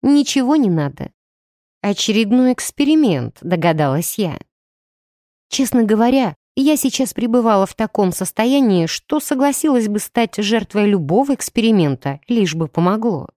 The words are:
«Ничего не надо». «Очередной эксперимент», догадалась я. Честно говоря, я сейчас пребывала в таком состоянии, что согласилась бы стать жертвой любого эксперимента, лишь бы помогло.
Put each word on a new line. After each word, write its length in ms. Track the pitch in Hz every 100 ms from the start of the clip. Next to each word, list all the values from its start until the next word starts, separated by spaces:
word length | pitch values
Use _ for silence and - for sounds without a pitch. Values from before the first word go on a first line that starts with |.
«Ничего 560 | - 285 277 277 247 311
не 140 | 226
надо». 400 | 165 143 139 - _ _ _ _ _ _ _
«Очередной 720 | 202 202 - 214 214 247 254
эксперимент», 840 | 247 - - 277 320 277 147 117 -
догадалась 760 | 175 175 170 156 147 139 175 -
я. 220 | 185 - - _ _ _ _ _ _ _ _ _ _
Честно 320 | - 262 247
говоря, 540 | 220 214 233 269 233 147 _ -
я 220 | 277 302
сейчас 340 | 269 - 262
пребывала 540 | - 226 240 226 202 190
в 80 |
таком 380 | - 220 - 190
состоянии, 760 | 170 185 - 226 277 247 185 165
что 340 | - _ 302
согласилась 680 | - 269 285 269 311 254 214
бы 100 | 208
стать 380 | - - 226 -
жертвой 480 | 202 226 208 208 208
любого 480 | 202 143 190 277
эксперимента, 840 | 269 - - 226 214 156 131 139 139 _
лишь 260 | 240 185
бы 120 | 156 160
помогло. 600 | - 175 214 233 165 -